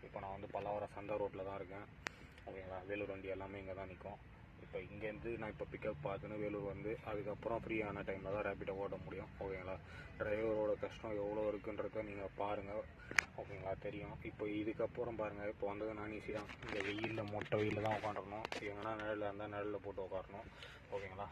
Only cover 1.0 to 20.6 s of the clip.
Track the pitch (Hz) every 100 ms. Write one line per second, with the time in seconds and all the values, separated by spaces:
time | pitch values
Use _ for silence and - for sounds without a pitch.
1 | 101 104 101 95 95 98 92 98 104 -
2 | - - - - - 95 92 92 92 104
3 | 101 95 95 95 95 101 95 95 95 90
4 | 95 104 - - - - - 98 90 101
5 | 107 104 110 117 107 101 101 - 107 104
6 | 104 98 101 107 104 104 101 95 104 117
7 | - 104 101 98 107 113 - 110 104 101
8 | 98 98 95 101 101 95 101 98 98 95
9 | 90 92 101 - 98 95 92 95 - -
10 | - - 107 104 110 107 107 101 101 -
11 | 113 104 101 107 107 104 107 101 101 110
12 | 107 101 95 - 101 104 98 104 107 -
13 | - - - - 101 98 95 95 104 101
14 | 101 107 117 - 107 104 107 107 113 -
15 | 120 113 107 101 104 107 101 101 110 107
16 | 104 107 104 107 104 - 120 107 101 104
17 | 110 110 104 104 101 107 107 104 107 107
18 | 107 101 95 104 113 - 104 101 104 110
19 | 107 107 104 101 104 104 104 101 98 95
20 | 92 95 90 98 113 -